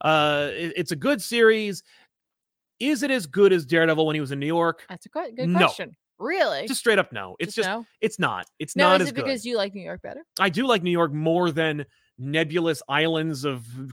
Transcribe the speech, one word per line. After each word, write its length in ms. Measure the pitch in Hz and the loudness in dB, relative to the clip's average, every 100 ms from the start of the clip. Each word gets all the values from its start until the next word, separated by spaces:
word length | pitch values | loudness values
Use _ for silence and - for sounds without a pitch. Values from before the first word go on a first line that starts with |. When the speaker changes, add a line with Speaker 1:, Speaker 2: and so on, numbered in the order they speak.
Speaker 1:
Uh, 480 | 151 156 151 147 147 | 2 2 2 0 -2
it, 200 | 104 170 165 | -6 -8 -6
it's 140 | 156 | -6
a 60 | 156 | -4
good 260 | 202 277 | -2 -2
series. 600 | - 233 226 220 208 185 - _ _ _ _ _ _ _ _ - | -2 4 6 4 0 -8 -12 _ _ _ _ _ _ _ _ -6
Is 220 | 262 285 | -2 0
it 80 | 269 | 0
as 160 | 262 160 | 0 0
good 260 | 180 202 | 6 6
as 120 | 180 | 6
Daredevil 400 | 135 165 165 156 160 | 2 2 4 4 2
when 80 | |
he 60 | 151 | 0
was 120 | 139 | -2
in 80 | 139 | -4
New 60 | 143 | -2
York? 380 | 170 165 160 - | 0 0 -2 -10
Speaker 2:
That's 180 | 180 - | -18 -12
a 20 | |
good, 280 | 302 302 233 | -10 -8 -4
good 120 | 170 | 0
Speaker 1:
No. 100 | 180 | 4
Speaker 2:
question. 360 | 165 - 180 - _ - | 4 2 -10 -16 _ -10
Really? 480 | 214 370 262 143 220 | -4 0 0 -2 -4
Speaker 1:
Just 140 | 262 | -4
straight 180 | 233 202 | 0 2
up 140 | 175 | 0
no. 240 | 110 95 92 | -4 -12 -8
It's 160 | 170 | -8
Speaker 2:
Just 120 | 233 190 | -4 -4
Speaker 1:
just, 20 | |
Speaker 2:
no? 180 | 214 226 _ | -4 -10 _
Speaker 1:
it's 180 | 214 - | -6 -2
not. 280 | 147 95 - - | -2 -4 -8 -12
It's 180 | 147 180 | -6 2
Speaker 2:
Now, 140 | 185 | 4
Speaker 1:
not 100 | 185 | 4
Speaker 2:
is 60 | 185 | 2
Speaker 1:
as 40 | |
Speaker 2:
it 20 | |
because 280 | 254 - 254 | -2 -4 -4
Speaker 1:
good. 60 | 226 | -4
Speaker 2:
you 60 | 233 | -4
like 180 | 202 | -4
New 80 | 196 | -8
York 180 | 170 175 | -12 -14
better? 220 | - - 339 - | -14 -16 -10 -2
Speaker 1:
I 80 | 190 | 0
do 160 | 160 269 | 2 2
like 160 | 220 | 2
New 80 | 175 | 2
York 220 | 175 165 | 2 0
more 380 | 147 160 170 175 | 0 0 2 2
than 360 | 147 160 147 139 _ _ - | 0 0 -2 -8 _ _ -14
nebulous 640 | 131 156 160 165 165 147 - | -4 -2 0 0 0 -2 -2
islands 560 | 143 160 160 160 143 | 0 0 0 -2 -4
of 220 | 143 127 117 123 135 | -4 -6 -8 -14 -14